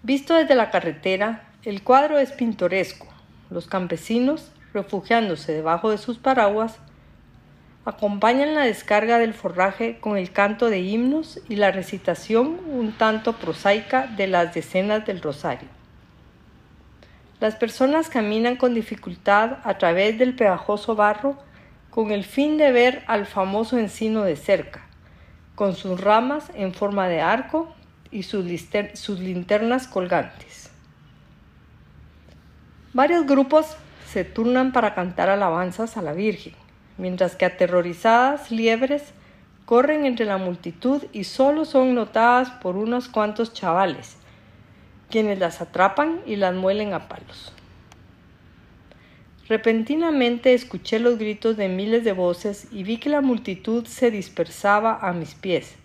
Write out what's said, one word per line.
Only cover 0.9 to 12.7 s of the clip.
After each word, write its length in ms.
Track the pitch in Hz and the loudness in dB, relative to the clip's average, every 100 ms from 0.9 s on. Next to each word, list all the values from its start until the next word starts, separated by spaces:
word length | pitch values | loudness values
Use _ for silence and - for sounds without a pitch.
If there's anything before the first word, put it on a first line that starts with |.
| 151 190 190 208 226 - _ | -4 -2 0 -2 -4 -14 _
el 200 | 220 196 | -10 -8
cuadro 360 | - 254 294 294 | 4 4 6 2
es 120 | 262 | 0
pintoresco. 760 | - 233 208 180 190 175 - - - _ - - | -2 -4 0 0 0 -2 -8 -20 -20 _ -20 -12
Los 180 | 180 - | -10 -6
campesinos, 840 | 190 180 165 - 226 254 311 - _ - | -6 -4 -8 -2 0 2 -2 -8 _ -8
refugiándose 760 | 208 196 196 - 233 214 151 - | -8 -4 -8 2 2 2 -4 -4
debajo 380 | 156 160 170 220 | -4 0 0 0
de 80 | 208 | -2
sus 200 | - 226 | -6 -4
paraguas, 600 | 269 262 202 214 226 - - - - - - - _ - - _ | 0 4 2 2 -4 -6 -20 -20 -20 -20 -20 -20 _ -20 -20 _
acompañan 720 | - - 208 202 220 254 294 | -12 -2 -2 2 2 2 2
la 60 | 302 | 2
descarga 560 | 262 202 - 208 220 233 | 0 -2 0 2 4 2
del 160 | 226 | 2
forraje 640 | 214 185 175 190 196 233 233 | -2 -6 0 0 0 -6 -4
con 180 | 214 202 | -4 -4
el 140 | 185 | -2
canto 380 | - 202 214 233 | 0 0 2 0
de 100 | 190 | 2
himnos 640 | 185 220 247 311 311 - - | 0 0 0 0 -4 -14 -8
y 80 | 208 | 2
la 140 | 202 | 2
recitación 880 | 190 180 190 - 170 - 226 269 339 | 2 -8 -6 -4 -6 0 0 0 -4
un 260 | 349 | -6